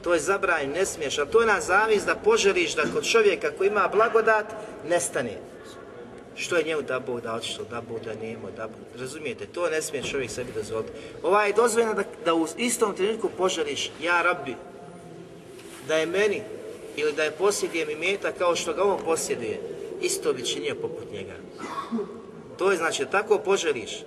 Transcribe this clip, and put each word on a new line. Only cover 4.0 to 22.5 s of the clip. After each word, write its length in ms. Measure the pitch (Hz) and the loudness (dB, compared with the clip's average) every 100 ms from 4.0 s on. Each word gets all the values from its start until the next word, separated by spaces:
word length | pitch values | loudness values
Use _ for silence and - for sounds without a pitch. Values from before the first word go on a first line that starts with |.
| 226 220 220 220 214 - - - 147 | 6 6 6 4 2 -8 -12 -12 0
nestane. 640 | 170 - 160 123 95 - - - - - - - - - - | 0 2 -2 -4 -6 -12 -16 -16 -16 -16 -16 -16 -16 -16 -10
Što 160 | - 175 | -2 0
je 80 | |
njemu 180 | 156 156 | 0 -2
da 180 | 123 131 | -2 -4
Bog 200 | 127 120 | -2 -6
da 140 | 117 | -4
otišlo, 300 | 117 113 - 101 | -6 -6 -8 -8
da 100 | 120 | -8
Bog 200 | 113 113 | -8 -8
da 100 | 113 | -8
nemo, 360 | 107 113 110 101 92 | -8 -8 -8 -10 -10
da 100 | 110 | -10
Bog, 340 | - - 120 | -12 -16 -12
razumijete, 460 | 131 151 151 110 101 | -10 -8 -8 -8 -8
to 240 | - 175 | -2 0
ne 120 | 156 | 0
smije 220 | 151 139 | -2 -6
čovjek 260 | 120 143 120 | -4 -4 -4
sebi 220 | - - | -6 -6
dozvoliti. 400 | - 107 110 110 - - - | -6 -4 -4 -6 -8 -14 -4
Ovaj 260 | 156 202 208 | 2 4 4
je 40 | |
dozvoljeno 420 | 196 240 226 226 | 4 4 6 2
da, 100 | 208 202 - | 2 -2 -2
da 100 | 165 | 2
u 120 | 165 156 - | 2 2 0
istom 400 | 240 233 220 185 | 0 2 2 2
trenutku 320 | 190 226 175 - | 0 0 -2 2
poželiš, 540 | 185 170 147 127 - - | 0 2 -2 -2 -6 -4
ja 200 | 160 175 | 2 4
Rabbi, 320 | 170 180 - 120 - - - - - - - - - - - - 131 | 4 2 -4 -8 -12 -16 -16 -16 -16 -16 -16 -18 -18 -18 -16 -14 0
da 80 | 156 | 2
je 100 | 160 | 2
meni 360 | 185 214 175 - - - - - - | 2 2 2 -4 -10 -12 -12 -10 -2
ili 160 | 151 | 0
da 120 | 147 | 2
je 60 | 156 | 0
posjedujem 600 | 147 196 196 180 165 151 | 4 2 2 -2 -2 -2
imeta 420 | 151 175 196 170 | -2 -2 0 -2
kao 240 | - 180 165 | 0 2 2
što 160 | - | 0
ga 100 | 156 | 2
on 160 | 196 180 | 2 2
posjeduje, 560 | 151 160 - - 113 101 - - - - | 2 0 0 -2 -2 -4 -6 -10 -10 -4
isto 300 | 120 - 156 | -2 0 0
bi 140 | 131 120 | -2 -2
činio 280 | 143 147 | -4 -4
poput 380 | 120 - - - | -4 -6 -8 -10
njega. 220 | 101 95 87 92 - - - - 226 196 - - - - | -10 -10 -12 -14 -12 -8 -8 -4 -4 -4 -8 -14 -16 -16